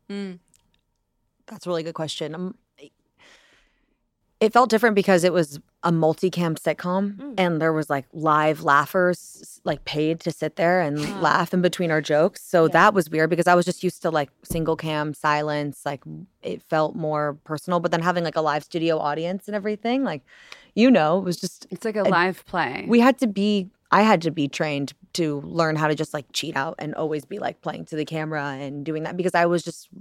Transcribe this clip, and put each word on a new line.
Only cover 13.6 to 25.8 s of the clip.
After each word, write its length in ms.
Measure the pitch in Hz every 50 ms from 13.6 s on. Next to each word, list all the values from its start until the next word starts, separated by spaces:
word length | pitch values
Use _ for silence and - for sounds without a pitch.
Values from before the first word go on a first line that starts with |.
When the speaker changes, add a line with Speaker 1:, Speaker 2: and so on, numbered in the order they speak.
| 175
Speaker 2:
just 180 | 180 - - -
used 200 | 175 - - -
to, 80 | 170
like, 200 | 160 151 143 - _ _ _
single 340 | - - 165 160 160 160
cam, 380 | - - 160 156 151 151 151 147
silence, 680 | - - 151 147 147 151 151 147 147 147 147 - - -
like, 160 | 147 143 131 - 156 156 156 185 - _ _ -
it 200 | - - - -
felt 300 | _ 165 156 156 151 -
more 440 | 170 160 151 151 151 147 147 143 151 _
personal. 360 | - 156 147 - 185 180 175
But 120 | 170 170 175
then 100 | 170 165
having, 220 | 180 175 175 170
like, 120 | 156 -
a 60 | 160 156
live 200 | 151 147 151 -
studio 340 | - - 165 165 165 160 156
audience 500 | 156 147 147 160 165 175 190 190 - -
and 60 | 208
everything, 480 | 208 190 214 214 208 - 233 247 269 269
like, 180 | 196 156 139 - _ - - - - - - - _ _
you 160 | 196 233 269
know, 280 | 247 170 156 151 170 196
it 60 | 190
was 140 | 180 170 -
just 260 | - 175 - - - -
Speaker 4:
It's 140 | 190 - -
like 120 | 226 202
a 60 | 214 190
Speaker 2:
a 80 | -
Speaker 4:
live 340 | 190 170 175 190 180 - -
play. 380 | - - 175 151 123 135 - -
Speaker 2:
We 140 | - 233 233
had 180 | 233 262 - -
to 60 | 269
be, 440 | 214 196 196 202 208 208 202 180 190 - _ _ _
I 120 | - 190 214
had 180 | 220 208 170 165
to 80 | 160
be 180 | 147 156 143 139
trained 440 | - - 160 151 143 139 143 127 - _ - _ -
to 260 | 180 165 151 147 143
learn 360 | 147 - - 165 165 156 156
how 120 | 151